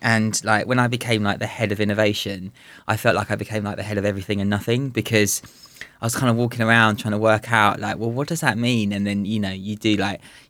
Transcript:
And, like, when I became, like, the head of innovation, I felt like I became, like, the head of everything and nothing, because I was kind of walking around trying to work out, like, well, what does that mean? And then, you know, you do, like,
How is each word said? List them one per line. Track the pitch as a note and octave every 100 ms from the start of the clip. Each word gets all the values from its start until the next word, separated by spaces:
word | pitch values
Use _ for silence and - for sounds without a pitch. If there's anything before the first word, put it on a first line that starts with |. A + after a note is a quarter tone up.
And, | A#2 A2+ A2 G#2
like, | G#2+ G#2 G2+
when | B2
I | B2
became, | A#2+ A#2 A2
like, | G#2 G2
the | G#2+
head | - G#2+
of | G2+
innovation, | G#2 G#2 G#2+ G#2 G2 G2 F#2+ - - - -
I | G#2+
felt | A#2
like | F#2+ G2+
I | G#2
became, | G#2 A2
like, | G2+ G2
the |
head | G2+ G#2
of |
everything | G2+ G2 F#2 G2+
and | G2
nothing, | G#2 G#2+ B2 C3+
because | A#2 - A2 G#2 - - - - - - -
I | A#2
was | -
kind | B2+
of |
walking | A2+ A#2+ A#2
around | A2+ A#2 A2 G#2
trying | G#2+
to | G#2
work | A2 G#2+ A2+
out, | A2+ G#2 G2+
like, | G2+ D#2+
well, | A2+
what | B2 D3
does | E3
that | D3 A2
mean? | A#2+ A#2+ G#2
And | G2+ G2+
then, | G2+ G2
you | A2
know, | G2
you | F#2+ G2 G#2
do, | A2 G2+
like, | G2 G2 - -